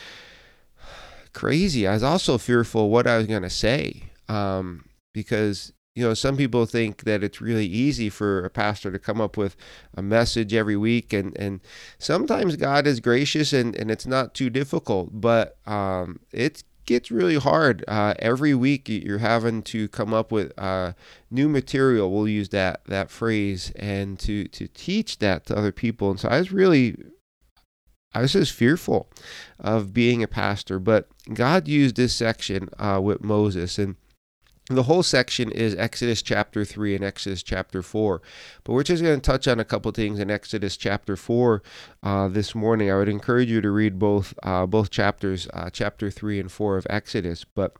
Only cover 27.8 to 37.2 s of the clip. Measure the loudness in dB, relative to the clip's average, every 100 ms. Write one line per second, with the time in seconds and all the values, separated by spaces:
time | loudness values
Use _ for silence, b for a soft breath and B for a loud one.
27.8 | _ _ _ -2 2 2 0 2 2 2
28.8 | 0 -2 -2 B B B B B -2 0
29.8 | 0 2 4 2 0 -2 -2 -2 -4 -4
30.8 | 2 2 2 _ -10 -2 2 2 2 4
31.8 | 4 4 0 0 -2 -2 -4 -4 -6 -6
32.8 | 0 0 2 0 2 2 2 0 -4 -4
33.8 | -4 -6 _ _ _ _ _ _ -2 0
34.8 | 4 4 4 2 2 -2 -4 0 -2 0
35.8 | -4 -2 -2 -2 0 -2 -2 -2 -4 -4
36.8 | -2 -2 -4 -6